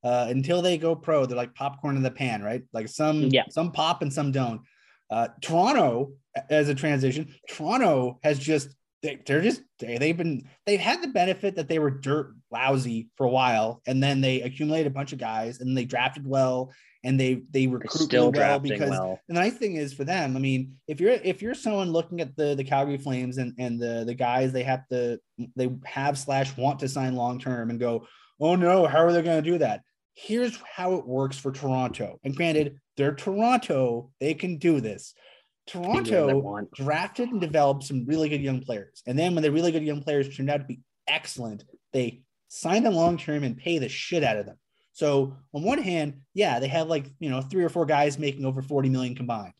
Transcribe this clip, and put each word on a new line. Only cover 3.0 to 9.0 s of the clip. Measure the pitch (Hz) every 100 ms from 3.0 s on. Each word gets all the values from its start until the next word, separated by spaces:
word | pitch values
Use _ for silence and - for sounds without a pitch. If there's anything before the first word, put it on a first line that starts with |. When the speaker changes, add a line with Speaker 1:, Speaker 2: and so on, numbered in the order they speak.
| 156 156
Speaker 2:
Yeah. | 135 131 -
Speaker 1:
some | - 170
pop | - 160 -
and | 147
some | 139 143
don't. | 135 123 110 - _ _ _ _
Uh, | 113 117 -
Toronto, | - 165 202 285 151 117 139 - _ - -
as | 151 147
a |
transition, | 139 156 143 135 135 151 - -
Toronto | - 151 247 220 139 127 127
has | 151 143
just, | 139 156 139 - _ _